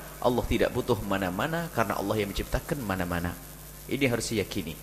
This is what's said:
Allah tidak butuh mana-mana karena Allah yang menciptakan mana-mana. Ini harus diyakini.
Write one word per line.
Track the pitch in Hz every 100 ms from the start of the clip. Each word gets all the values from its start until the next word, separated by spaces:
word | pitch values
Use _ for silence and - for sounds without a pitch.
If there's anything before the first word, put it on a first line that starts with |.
| - -
Allah | 123 120 -
tidak | 120 -
butuh | 120 123 113 104
mana-mana | 98 92 92 139 165 165 117
karena | 113 -
Allah | 98 107
yang | 98
menciptakan | 92 107 - - 151
mana-mana. | 107 92 87 87 87 85 - - - - -
Ini | 131 135
harus | 117 -
diyakini. | 110 90 104 82 78